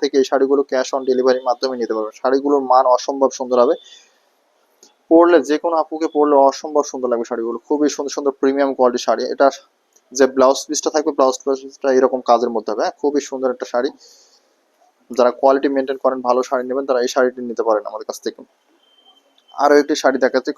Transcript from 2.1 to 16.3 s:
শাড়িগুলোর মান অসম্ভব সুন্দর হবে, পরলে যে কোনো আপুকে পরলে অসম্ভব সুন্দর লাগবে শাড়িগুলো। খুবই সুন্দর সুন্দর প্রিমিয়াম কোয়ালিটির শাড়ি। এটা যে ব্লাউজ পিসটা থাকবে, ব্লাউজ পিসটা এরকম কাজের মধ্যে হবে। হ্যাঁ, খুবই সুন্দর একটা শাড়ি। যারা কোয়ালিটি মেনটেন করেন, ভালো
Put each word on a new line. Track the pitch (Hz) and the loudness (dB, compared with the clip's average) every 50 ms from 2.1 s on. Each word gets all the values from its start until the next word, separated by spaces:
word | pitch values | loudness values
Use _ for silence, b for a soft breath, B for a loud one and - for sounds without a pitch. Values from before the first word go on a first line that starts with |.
| - - | -8 -6
শাড়িগুলোর | - 127 135 139 139 143 143 139 135 127 | -2 0 0 0 0 0 0 0 2 2
মান | 127 127 131 127 123 | 4 4 4 4 2
অসম্ভব | 123 - - 139 139 135 123 - - | 0 0 -4 -2 0 0 -2 -2 -4
সুন্দর | 131 123 127 123 | -6 0 2 2
হবে, | 120 143 175 - b b b b b b b b b b b _ _ _ _ _ _ _ _ _ _ _ _ _ _ - | 2 2 0 -2 b b b b b b b b b b b _ _ _ _ _ _ _ _ _ _ _ _ _ _ 4
পরলে | 165 165 170 175 175 156 127 139 | 6 6 6 6 6 4 2 0
যে | 151 147 - | -2 -2 -2
কোনো | 170 165 160 | -2 -2 -2
আপুকে | 151 - 160 156 160 156 - | -4 -4 -6 -6 -6 -2 0
পরলে | 147 147 147 147 139 135 135 | 0 2 4 4 4 4 4
অসম্ভব | - - - 156 151 147 143 - | 2 -2 -6 -4 -2 -2 -2 -2
সুন্দর | - 135 127 120 | -4 -6 -4 -2
লাগবে | 120 117 117 - | -2 -4 -4 -6
শাড়িগুলো। | 123 117 113 117 117 117 _ | -6 -6 -6 -6 -6 -8 _
খুবই | - 151 147 147 139 - | -4 -2 0 0 0 -2
সুন্দর | - 143 131 - | -4 -8 -8 -6
সুন্দর | 156 143 139 - _ | -4 -4 -4 -2 _
প্রিমিয়াম | 139 135 139 139 139 135 131 131 | 0 0 0 0 0 -2 0 2
কোয়ালিটির | 127 123 120 120 - | 2 2 2 0 -2
শাড়ি। | 127 110 113 127 - 131 | -2 -2 -2 -2 -4 0
এটা | 135 139 135 - - _ _ _ _ _ _ _ _ _ _ 127 131 | 2 2 2 2 -2 _ _ _ _ _ _ _ _ _ _ 0 2
যে | 135 127 127 | 2 2 4
ব্লাউজ | 135 127 131 135 - - - | 4 4 4 2 0 -4 -8
পিসটা | 151 - - 160 156 | -6 -6 -4 -2 -2
থাকবে, | 156 147 160 143 | -2 -2 -2 0
ব্লাউজ | 143 131 131 127 - | 0 0 0 0 -2
পিসটা | - 139 135 131 135 135 - _ - 139 131 127 | -4 -6 -6 -6 -8 -14 -12 _ -2 0 2 2
এরকম | 131 127 131 127 - - | 2 2 0 -2 0 2
কাজের | 120 117 120 120 117 | 2 2 0 -2 -4
মধ্যে | 110 104 110 | -4 -4 -4
হবে। | 104 113 160 | -4 -4 -4
হ্যাঁ, | 185 - _ | -6 -6 _
খুবই | - 143 147 139 135 - | -4 -2 -2 -4 -4 -6
সুন্দর | 139 131 131 127 123 | -8 -6 -4 -4 -4
একটা | - 127 - | -6 -8 -6
শাড়ি। | - 123 127 - - b b b b b b b b b b b b b b _ _ _ _ _ _ _ _ - 120 127 | -4 -4 -4 -4 -6 b b b b b b b b b b b b b b _ _ _ _ _ _ _ _ -6 0 0
যারা | 120 123 120 - | 0 0 0 2
কোয়ালিটি | 135 135 135 139 147 143 139 | 2 2 2 2 0 0 -2
মেনটেন | 135 131 135 135 - - | -2 -2 -4 -4 -2 -2
করেন, | 131 131 131 123 | -2 -2 -2 -2
ভালো | 123 | -2